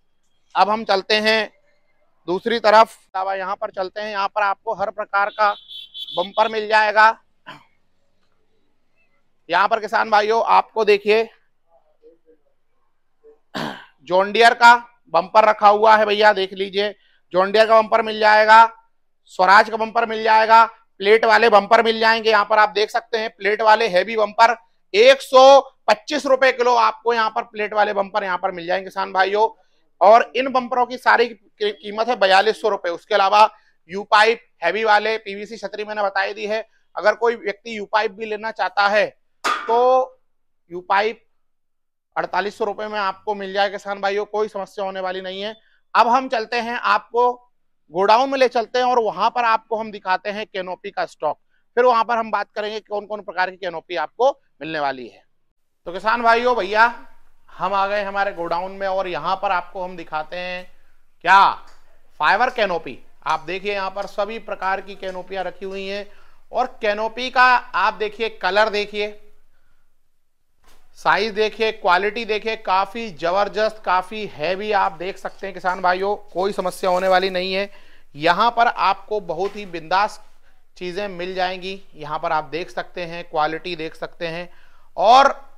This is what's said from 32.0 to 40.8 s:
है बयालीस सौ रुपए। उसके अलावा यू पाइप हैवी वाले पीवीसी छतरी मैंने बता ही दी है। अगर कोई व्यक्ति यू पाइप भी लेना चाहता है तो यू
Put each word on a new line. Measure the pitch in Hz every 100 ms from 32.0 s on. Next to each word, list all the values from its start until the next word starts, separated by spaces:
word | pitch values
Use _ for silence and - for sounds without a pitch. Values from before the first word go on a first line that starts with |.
| 226
है | 240
बयालीस | 190 190 214 208
सौ | 220
रुपए। | 196 175
उसके | 165 -
अलावा | 202 190 208 214 - _ _ -
यू | 190 202
पाइप | 214 220 226 _ _
हैवी | 170 202
वाले | 220 208 214 220
पीवीसी | 208 202 208 226
छतरी | 196 214
मैंने | 214 214
बता | 196 196
ही | 202
दी | 208 208
है। | 220 214 _ _ -
अगर | 185 208
कोई | 233 226
व्यक्ति | 202 196 233 220
यू | 196
पाइप | 214 220
भी | 190 220
लेना | 208 220
चाहता | 214 185 - 202
है | 208 165 - _ _
तो | - - - 233 254 254 262 _ _ _ _ _ _
यू | 175